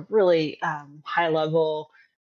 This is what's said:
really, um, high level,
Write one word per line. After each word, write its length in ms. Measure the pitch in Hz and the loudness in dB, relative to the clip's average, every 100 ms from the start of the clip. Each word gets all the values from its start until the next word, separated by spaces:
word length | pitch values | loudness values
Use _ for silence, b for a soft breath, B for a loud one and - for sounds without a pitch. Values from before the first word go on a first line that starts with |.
| - | 0
really, 500 | 214 185 165 156 - | 2 4 4 0 -6
um, 400 | 170 151 143 151 - | -8 -8 -12 -18 -6
high 220 | 170 170 | -2 0
level, 640 | 156 156 165 156 151 156 b b b | 0 0 0 0 -2 -8 b b b